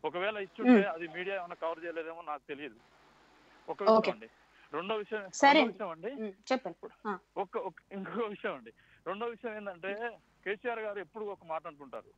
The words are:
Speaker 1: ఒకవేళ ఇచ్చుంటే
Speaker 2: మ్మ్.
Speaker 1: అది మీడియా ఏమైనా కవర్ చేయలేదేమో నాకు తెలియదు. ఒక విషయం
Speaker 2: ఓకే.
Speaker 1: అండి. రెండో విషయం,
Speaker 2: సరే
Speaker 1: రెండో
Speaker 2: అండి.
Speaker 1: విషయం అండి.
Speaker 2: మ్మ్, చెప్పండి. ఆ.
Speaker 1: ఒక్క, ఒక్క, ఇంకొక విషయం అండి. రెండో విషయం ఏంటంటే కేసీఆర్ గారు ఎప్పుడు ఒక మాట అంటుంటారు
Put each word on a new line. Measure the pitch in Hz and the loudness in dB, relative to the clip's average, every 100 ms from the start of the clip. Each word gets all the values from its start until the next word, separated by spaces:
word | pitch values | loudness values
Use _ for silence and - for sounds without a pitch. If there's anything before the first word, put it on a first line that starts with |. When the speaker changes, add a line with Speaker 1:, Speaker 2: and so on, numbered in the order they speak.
Speaker 1:
ఒకవేళ | 156 160 190 214 | -4 -2 -2 -2
ఇచ్చుంటే | 196 - 240 | -8 0 8
Speaker 2:
మ్మ్. | 240 | 8
Speaker 1:
అది | 196 165 170 | 8 -2 -6
మీడియా | 160 180 196 | -6 -4 -4
ఏమైనా | 175 | -6
కవర్ | 170 165 165 | -4 -4 -4
చేయలేదేమో | 170 165 160 165 | -6 -6 -8 -10
నాకు | 165 147 - | -8 -10 -8
తెలియదు. | 139 143 110 - - - - - - - - - | -10 -10 -12 -20 -20 -20 -20 -20 -20 -20 -20 -10
ఒక | 160 | 0
విషయం | 202 220 | 8 8
Speaker 2:
ఓకే. | 220 | 6
Speaker 1:
అండి. | 220 156 _ _ - - | -2 -8 _ _ -20 -8
రెండో | 147 185 | -6 -2
విషయం, | 220 202 214 196 | -4 -4 -6 -6
Speaker 2:
సరే | - 277 294 | 4 8 8
Speaker 1:
రెండో | |
Speaker 2:
అండి. | 247 | 6
Speaker 1:
విషయం | - 202 | 0 -6
అండి. | 160 185 277 | -6 -8 -6
Speaker 2:
మ్మ్, | 220 190 - | -8 -8 -2
చెప్పండి. | 262 185 170 - - 220 | -2 -2 -10 -14 -10 -6
ఆ. | 190 _ - | -6 _ -6
Speaker 1:
ఒక్క, | 196 226 | -4 -4
ఒక్క, | 185 165 _ | -6 -10 _
ఇంకొక | 196 190 180 220 | -10 -6 -4 -4
విషయం | 196 220 | -4 -6
అండి. | 151 165 - - - - | -6 -10 -20 -20 -14 -8
రెండో | 196 233 | -4 -4
విషయం | 226 240 214 | -6 -8 -6
ఏంటంటే | 202 180 185 202 240 196 _ _ | -8 -8 -6 -4 -6 -8 _ _
కేసీఆర్ | - 208 247 226 | -6 -4 -2 -4
గారు | 220 202 | -4 -6
ఎప్పుడు | 170 220 | -8 -8
ఒక | 214 190 | -6 -8
మాట | 175 160 165 | -6 -6 -6
అంటుంటారు | 143 139 117 107 | -14 -12 -12 -14